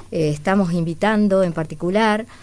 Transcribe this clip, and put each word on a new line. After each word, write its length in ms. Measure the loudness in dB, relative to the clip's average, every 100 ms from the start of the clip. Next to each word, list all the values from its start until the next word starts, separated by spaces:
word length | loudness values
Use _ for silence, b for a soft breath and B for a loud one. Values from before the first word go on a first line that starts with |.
| -8
eh, 180 | -2 -2
estamos 440 | -2 0 0 2
invitando 720 | 0 -2 -2 0 2 2 2
en 100 | 2
particular 720 | -2 -6 -6 -2 2 2 0 -4 b